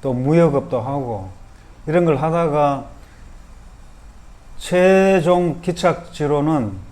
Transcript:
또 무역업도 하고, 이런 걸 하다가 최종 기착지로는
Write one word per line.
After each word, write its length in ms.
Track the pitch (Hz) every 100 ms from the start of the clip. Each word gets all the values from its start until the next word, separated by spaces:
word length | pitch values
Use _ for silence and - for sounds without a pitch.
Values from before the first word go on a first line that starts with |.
또 120 | 135
무역업도 680 | 123 131 165 170 139 - 127
하고, 480 | 120 143 127 107 95 - - - - - -
이런 160 | 160
걸 140 | 170 139
하다가 680 | 156 170 170 147 143 139 135 - - - - - - - - - - - - - - - - -
최종 1040 | - 180 185 190 196 190 160 180 175 139
기착지로는 1120 | - 170 175 - - - 147 147 147 160 110 92 -